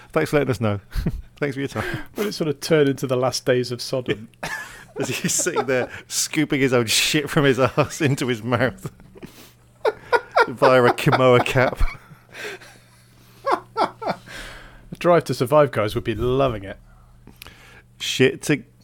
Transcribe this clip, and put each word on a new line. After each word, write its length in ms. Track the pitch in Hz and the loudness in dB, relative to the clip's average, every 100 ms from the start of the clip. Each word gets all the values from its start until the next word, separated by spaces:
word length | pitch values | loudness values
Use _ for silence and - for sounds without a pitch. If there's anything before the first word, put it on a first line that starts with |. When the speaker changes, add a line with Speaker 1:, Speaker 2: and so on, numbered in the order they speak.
| - | -6
Speaker 1:
thanks 160 | - 156 | -2 0
for 60 | 151 | 0
letting 140 | 131 | 0
us 100 | 113 | -2
know. 200 | 110 101 - - - | -2 -4 -6 -4 -4
<laughs> 280 | - - - | -6 -10 -8
Thanks 180 | 143 135 | -6 -4
for 40 | |
your 80 | 139 | -6
time." 340 | 110 - 107 - | -6 -6 -8 -8
Speaker 2:
Will 120 | - 208 | -6 -6
it 60 | |
sort 160 | - 160 | -4 -4
of 120 | 147 | -4
turn 280 | - 160 139 | 0 2 4
into 180 | 131 131 | 0 -2
the 100 | 127 | -2
last 300 | 127 - - | -2 -2 0
days 260 | 127 123 | 0 -2
of 80 | 120 | -6
Sodom? 480 | - 135 127 101 113 | -6 -6 -6 -8 -10
<laughs> 40 | _ - - - - - - | _ -12 -10 -12 -18 -14 -8
Speaker 1:
As 120 | 135 | -6
he's 260 | 123 180 | -4 -4
sitting 320 | - - - 127 | -2 -2 -2 -2
there 240 | 127 117 - - | -2 -2 -8 -8
scooping 540 | - - - 147 139 | -6 -2 -2 0 2
his 120 | 135 | 2
own 140 | 127 113 | 2 2
shit 420 | - - 156 139 | 0 0 0 0
from 140 | 165 | 2
his 140 | 143 120 | 4 4
ass 420 | 127 - 139 - | 2 2 -2 0
into 280 | 143 - 123 | 0 0 -2
his 160 | 120 | -4
mouth 480 | 113 123 127 101 - - - - - - - _ _ | -2 0 0 -4 -14 -16 -20 -20 -20 -20 -20 _ _
<laughs> 800 | _ - - - 466 - - 466 | _ -4 -4 -2 -2 0 0 0
via 360 | 117 135 131 | 2 4 6
a 80 | 120 | 6
Kimoa 520 | - - 131 127 123 | 4 2 4 6 6
cap. 360 | 120 135 131 - - - - - _ - - - - - _ _ _ _ _ - - - - | 4 2 0 2 0 0 -16 -20 _ -16 -14 -14 -20 -20 _ _ _ _ _ -10 -2 -2 -2
Speaker 2:
The 420 | - - - 427 - - - - - - - - - | -4 -4 -4 -6 -6 -10 -16 -16 -18 -20 -20 -18 -2
Drive 280 | 170 170 | 2 2
to 100 | - | 2
Survive 380 | 139 127 151 147 | -2 2 4 4
guys 240 | - 107 104 | 2 -2 -2
would 80 | |
be 100 | 110 | -4
loving 480 | 104 123 131 139 107 | -2 0 0 0 -2
it. 160 | 98 - - - - - - - - - - - - - | -10 -16 -20 -20 -20 -20 -20 -20 -20 -20 -20 -20 -20 -12
Speaker 1:
Shit 420 | - - 127 160 | -6 2 2 2
to 200 | - 147 - _ | -2 -2 -4 _